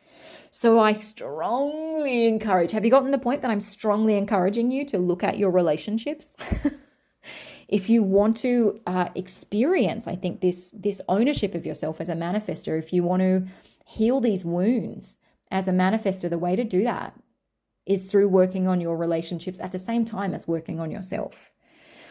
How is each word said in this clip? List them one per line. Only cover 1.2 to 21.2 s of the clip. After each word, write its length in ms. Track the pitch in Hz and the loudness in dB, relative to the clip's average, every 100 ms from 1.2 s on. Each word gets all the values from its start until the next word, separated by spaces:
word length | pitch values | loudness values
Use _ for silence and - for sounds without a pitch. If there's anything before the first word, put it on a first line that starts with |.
| 131 151 175 240 285 302 320 320 285 247 226 | -10 -6 -2 -2 -2 -4 -4 -2 0 2 2
encourage, 460 | 220 220 185 175 | 2 2 2 2
have 140 | 214 214 | 2 4
you 60 | |
gotten 200 | 262 262 | 4 4
the 80 | 277 | 0
point 240 | 240 285 | 0 -2
that 80 | 247 | -2
I'm 100 | 208 | -2
strongly 560 | - - 214 208 220 208 | -4 -4 0 2 2 2
encouraging 540 | 202 202 180 220 240 | 2 2 2 2 0
you 120 | 262 285 | -2 -2
to 100 | 185 | 0
look 260 | 180 175 | 0 0
at 140 | 208 - | -2 0
your 140 | 196 | 2
relationships? 840 | 180 170 156 - 220 269 311 - - | 4 4 0 -2 -4 -4 -8 -12 -16
<laughs> 40 | - - 294 - _ _ _ _ - - - - - | -6 -4 -2 -4 _ _ _ _ -20 -20 -20 -20 -4
If 200 | 202 185 | -2 2
you 140 | 233 | 4
want 340 | 196 190 214 220 | 4 4 4 2
to, 420 | 254 247 220 - - | 0 2 2 0 -4
uh, 240 | 185 180 - | -2 -2 -4
experience, 920 | 185 - - 208 277 370 185 - - | -8 -10 -4 0 2 2 2 -2 -6
I 100 | 180 | -6
think, 260 | 180 - | -6 -2
this, 300 | 185 180 - | 0 0 -6
this 300 | - 202 190 - | -6 -4 -4 -2
ownership 480 | 190 247 294 190 170 | 2 2 0 -2 -4
of 100 | 165 | -8
yourself 340 | 151 156 160 | -6 -6 -4
as 80 | 170 | -6
a 40 | |
manifestor, 640 | 165 170 202 214 160 - 160 | -4 -2 -4 -4 -6 -4 -4
if 160 | 160 | 0
you 80 | 180 | 0
want 200 | 170 185 | 2 2
to 260 | 185 190 185 - - _ _ | 4 2 0 -10 -20 _ _
heal 340 | - 220 269 | -2 0 2
these 260 | 240 190 170 | 2 0 -2
wounds 720 | 170 196 247 165 - - - _ _ _ | 0 2 0 -2 -10 -14 -18 _ _ _
as 180 | 190 190 | -4 0
a 40 | |
manifestor, 580 | 180 185 220 214 185 170 | 2 2 2 0 -2 -2
the 80 | 170 | -2
way 180 | 175 190 | 0 0
to 80 | |
do 200 | 233 185 | 0 0
that 340 | 233 - - - _ _ _ _ _ _ - | 0 -2 -8 -12 _ _ _ _ _ _ -2
is 240 | 190 190 | -2 2
through 160 | 202 202 | 4 6
working 400 | 185 185 185 185 | 6 4 2 0
on 140 | 180 | 0
your 140 | 170 165 | 0 -2
relationships 640 | 170 165 180 175 - 185 | 0 -2 -2 -6 -8 -8
at 120 | 185 | -8
the 80 | 185 | -8
same 260 | 185 233 226 | -4 -2 -2
time 300 | 185 196 - | -2 -4 -4
as 120 | - | -4
working 320 | 165 160 160 | -4 -4 -6
on 120 | 160 | -6
yourself. 580 | - 185 190 | -6 -6 -6